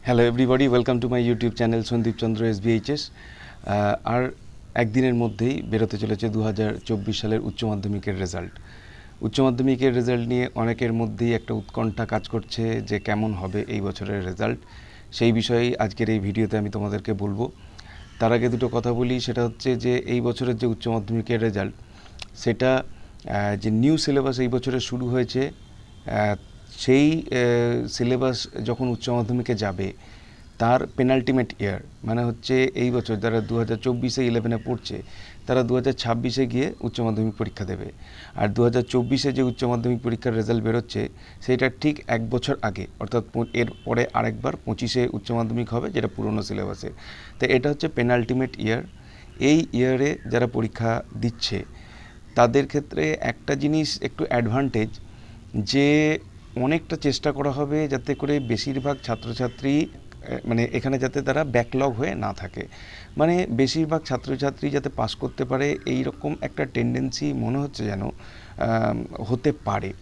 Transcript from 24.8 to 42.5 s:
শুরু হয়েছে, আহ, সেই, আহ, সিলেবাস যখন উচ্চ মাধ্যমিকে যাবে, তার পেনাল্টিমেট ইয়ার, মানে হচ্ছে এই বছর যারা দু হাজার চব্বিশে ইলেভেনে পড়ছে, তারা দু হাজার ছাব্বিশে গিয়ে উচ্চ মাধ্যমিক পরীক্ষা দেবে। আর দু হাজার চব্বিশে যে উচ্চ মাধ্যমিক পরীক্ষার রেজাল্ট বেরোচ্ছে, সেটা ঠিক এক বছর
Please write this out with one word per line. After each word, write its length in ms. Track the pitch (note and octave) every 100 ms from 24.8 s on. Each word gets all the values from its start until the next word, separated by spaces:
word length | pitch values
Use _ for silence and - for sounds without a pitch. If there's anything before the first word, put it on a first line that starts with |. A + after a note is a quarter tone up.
শুরু 280 | A#2+ B2+ B2
হয়েছে, 420 | B2+ A#2+ C3 C#3 - - - - - -
আহ, 300 | G#2 G#2 G2+ - - -
সেই, 520 | - - C3 D3+ D#3+
আহ, 680 | - B2 A#2+ A#2+ A#2+ A#2+ A#2+
সিলেবাস 600 | - A#2+ B2+ C3 A#2 - -
যখন 240 | G#2+ A#2+ B2+
উচ্চ 200 | A#2 -
মাধ্যমিকে 460 | A#2+ A2 B2 A#2
যাবে, 380 | A2 G#2 F#2+ G2 - - - - - - -
তার 280 | A#2 B2+ -
পেনাল্টিমেট 680 | - B2+ C3 A#2+ C3 A#2 -
ইয়ার, 200 | G2+ F#2 - -
মানে 200 | A2 A2+
হচ্ছে 460 | A#2+ A#2 - C3 C3
এই 160 | - B2
বছর 260 | A#2+ A2+ G#2+
যারা 240 | A2+ A2+
দু 180 | G#2+ A#2
হাজার 180 | A2+ A2+
চব্বিশে 500 | C3 A#2+ B2+ C3 B2
ইলেভেনে 300 | A#2 A2+ A2+
পড়ছে, 460 | - A#2+ - G#2+ - - - - -
তারা 160 | B2+
দু 120 | A#2
হাজার 180 | B2+ B2+
ছাব্বিশে 540 | - A#2+ A#2 B2 B2 B2+
গিয়ে 280 | A#2+ D3+ -
উচ্চ 200 | A#2+ A#2+
মাধ্যমিক 340 | A2+ G#2+ A2
পরীক্ষা 300 | G#2 G#2 -
দেবে। 280 | G2 F#2+ - - - - -
আর 140 | - G#2
দু 160 | G2+
হাজার 180 | A#2+ B2
চব্বিশে 500 | B2 B2+ A#2+ C3+ C#3
যে 100 | B2+
উচ্চ 220 | B2+ A#2+
মাধ্যমিক 380 | B2 A#2+ A#2+ A#2
পরীক্ষার 320 | A#2+ A2+ B2+
রেজাল্ট 300 | A2 G#2+ A#2
বেরোচ্ছে, 440 | G#2+ A#2 A#2 G#2+ - - - - -
সেটা 240 | B2+ C3 -
ঠিক 240 | D#3 D3 -
এক 240 | A#2 A2+
বছর 260 | B2 -